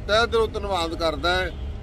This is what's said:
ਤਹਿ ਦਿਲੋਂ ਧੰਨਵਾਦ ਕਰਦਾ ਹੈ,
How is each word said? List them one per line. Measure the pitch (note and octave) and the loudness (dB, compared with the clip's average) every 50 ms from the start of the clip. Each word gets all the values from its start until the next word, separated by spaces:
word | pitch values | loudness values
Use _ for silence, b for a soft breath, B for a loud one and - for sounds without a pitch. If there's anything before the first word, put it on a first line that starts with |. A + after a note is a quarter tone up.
| - - | -2 2
ਤਹਿ | G3+ A3 A#3 A3+ | 2 4 4 4
ਦਿਲੋਂ | A3 A3+ A3+ G#3+ | 4 2 2 2
ਧੰਨਵਾਦ | G#3 A3 G#3 G3+ G3 F3+ E3 E3 E3 | 0 -4 -4 -2 -2 0 -2 -2 -2
ਕਰਦਾ | D#3 E3 D#3+ D#3 E3 E3 E3+ F3+ | -2 0 0 0 0 2 2 2
ਹੈ, | F#3 F#3 F3 D3 - - - - - | 2 0 -2 -4 -6 -8 -8 -8 -8